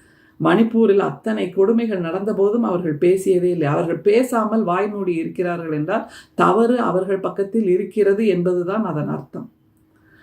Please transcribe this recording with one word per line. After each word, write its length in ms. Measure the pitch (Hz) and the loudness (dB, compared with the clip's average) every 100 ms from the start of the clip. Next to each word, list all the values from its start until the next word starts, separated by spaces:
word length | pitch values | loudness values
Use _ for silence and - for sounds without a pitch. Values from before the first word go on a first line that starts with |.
| _ _ _ - | _ _ _ -4
மணிப்பூரில் 580 | 160 190 226 226 214 196 | 0 2 2 4 4 4
அத்தனை 520 | 160 147 220 214 185 | 0 -4 -6 -4 -4
கொடுமைகள் 500 | 190 196 233 226 190 | 0 2 2 0 -4
நடந்த 340 | 165 185 202 | -4 -4 -4
போதும் 280 | 190 202 233 | 0 0 2
அவர்கள் 360 | 220 175 170 147 | 0 -2 -2 0
பேசியதே 520 | 175 190 190 180 180 | 2 2 2 2 2
இல்லை. 180 | 170 143 | 0 0
அவர்கள் 320 | 165 170 165 | 0 -2 0
பேசாமல் 640 | 208 226 254 233 214 220 | 2 2 2 0 0 0
வாய்மூடி 440 | 175 180 208 208 180 | 0 0 -2 -2 -4
இருக்கிறார்கள் 640 | 165 165 170 175 170 165 | -2 -4 -4 -4 -4 -4
என்றால் 380 | 151 156 220 - - - | -4 -2 -4 -6 -18 -10
தவறு 440 | - 175 220 233 247 | 2 2 4 2 2
அவர்கள் 420 | 214 180 185 190 | 0 -2 -2 -4
பக்கத்தில் 480 | 185 185 196 226 190 | -4 -4 -4 -2 0
இருக்கிறது 580 | 185 185 214 196 196 220 | 0 -2 0 2 2 2
என்பதுதான் 580 | 175 180 180 175 220 | 2 0 -2 -2 -4
அதன் 240 | 196 147 143 | -2 -4 -4
அர்த்தம். 420 | 151 - - - _ _ _ _ _ _ _ | -6 -10 -16 -16 _ _ _ _ _ _ _